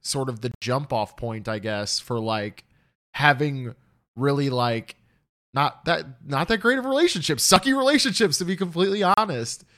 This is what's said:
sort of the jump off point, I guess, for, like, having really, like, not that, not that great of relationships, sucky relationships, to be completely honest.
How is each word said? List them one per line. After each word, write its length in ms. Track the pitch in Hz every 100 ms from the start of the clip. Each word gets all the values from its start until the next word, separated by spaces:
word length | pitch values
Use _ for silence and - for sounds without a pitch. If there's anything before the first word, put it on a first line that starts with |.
sort 280 | - 143 131
of 120 | 117
the 100 | 120 -
jump 320 | 120 131 147
off 240 | 117 104 -
point, 320 | 117 110 107
I 120 | 107
guess, 400 | 107 104 104 -
for, 180 | - 117
like, 460 | 110 110 104 - - _ _ _ _
having 600 | - 147 131 147 135 120 - _ _ _ 113
really, 340 | 139 143 139
like, 460 | 123 120 117 - - _ _ _ _ _
not 300 | 135 143 -
that, 420 | - 170 143 131 139
not 220 | 135 170
that 100 | 220
great 200 | 233 262
of 80 | 262
relationships, 600 | 269 349 214 - 147 -
sucky 300 | - 269 269
relationships, 600 | 262 294 262 - 202 -
to 60 |
be 120 | 180 190
completely 480 | 185 165 190 202
honest. 600 | 185 208 214 123 117 - _